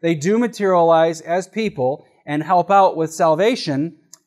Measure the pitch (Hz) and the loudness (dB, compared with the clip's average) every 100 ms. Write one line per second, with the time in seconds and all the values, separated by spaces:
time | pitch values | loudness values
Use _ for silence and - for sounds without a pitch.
0 | 170 165 156 220 240 - 196 180 165 165 | -4 -2 0 0 -2 -2 0 2 4 4
1 | 165 160 160 175 180 220 214 - 127 151 | 2 -2 -4 -6 -4 -6 -6 -4 -4 -6
2 | _ _ - 147 151 180 170 196 190 160 | _ _ -8 -6 0 0 2 4 4 2
3 | 160 160 165 156 208 254 - 135 165 - | -4 0 0 2 0 -2 -4 -4 -4 -8
4 | _ - | _ -20